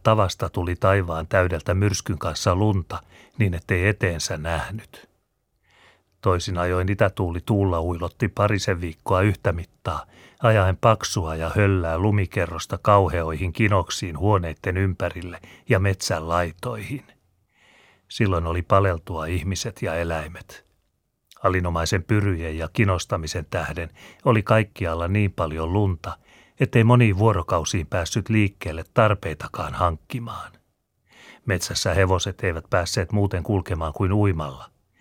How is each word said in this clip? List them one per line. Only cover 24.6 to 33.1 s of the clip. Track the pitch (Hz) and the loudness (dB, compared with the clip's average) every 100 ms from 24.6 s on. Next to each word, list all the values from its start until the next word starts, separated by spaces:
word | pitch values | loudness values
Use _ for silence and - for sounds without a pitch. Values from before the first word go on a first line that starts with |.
| 104 - 87 82 85 | 2 -4 -4 -2 0
niin | 104 101 | 2 0
paljon | - 82 78 80 | 0 -4 -2 -2
lunta, | 95 101 85 - - _ - _ _ | 0 0 -2 -6 -14 _ -20 _ _
ettei | 147 120 | 2 4
moniin | 110 123 113 92 | 6 8 6 4
vuorokausiin | 110 95 80 87 78 98 76 | 4 2 0 -2 0 -2 -2
päässyt | 92 80 - 101 | -4 -2 -4 0
liikkeelle | 110 101 - - 78 - | 2 2 -2 -8 -8 -4
tarpeitakaan | - 110 104 82 76 - - 76 | 2 4 4 -2 -8 -10 -8 -8
hankkimaan. | 67 90 80 - 127 117 - - - _ _ _ _ _ _ - - - | 0 0 -2 -8 -10 -10 -12 -14 -20 _ _ _ _ _ _ -20 -12 -4
Metsässä | 90 - - 101 | -2 -2 -4 0
hevoset | 85 92 92 - - | 2 4 2 -2 -4
eivät | 98 80 - | -4 -4 -2
päässeet | 92 85 - 92 | -2 0 -2 -2